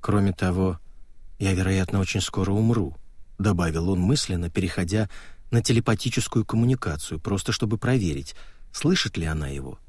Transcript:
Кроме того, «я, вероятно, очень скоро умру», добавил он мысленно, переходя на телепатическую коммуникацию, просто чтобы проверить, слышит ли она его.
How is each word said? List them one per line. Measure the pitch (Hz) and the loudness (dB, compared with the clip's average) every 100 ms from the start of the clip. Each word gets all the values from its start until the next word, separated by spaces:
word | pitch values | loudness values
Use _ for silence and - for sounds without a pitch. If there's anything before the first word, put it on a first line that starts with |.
Кроме | - 104 101 | 2 2 2
того, | 95 92 90 95 87 - - - - - - | 2 0 2 2 0 -10 -16 -16 -16 -16 -2
«я, | 98 | 0
вероятно, | 92 92 95 92 101 | 2 2 2 2 0
очень | 98 101 | 0 0
скоро | - - 95 | -2 -2 0
умру», | 101 113 113 76 - - - - - | 2 4 2 0 -6 -14 -16 -16 -2
добавил | 101 90 85 80 87 | 0 2 2 0 0
он | 95 | 2
мысленно, | 90 143 - 90 85 | 2 2 0 -2 -2
переходя | - 90 - 87 104 107 - - - - | -2 -2 -2 0 0 -2 -4 -14 -16 0
на | 120 | 0
телепатическую | - 113 113 107 131 - - 120 | 4 2 4 2 2 -2 0 0
коммуникацию, | 107 107 117 131 - 78 - 78 | 2 2 4 2 0 -6 -6 -6
просто | - 98 - | -2 -2 0
чтобы | 110 110 107 | -2 0 0
проверить, | 120 127 92 69 67 - - - - | 2 2 2 -2 -6 -12 -16 -18 -14
слышит | - - 185 - - | -2 2 2 0 -2
ли | 80 | -2
она | 78 73 | -2 -4
его. | 69 67 - | -6 -8 -12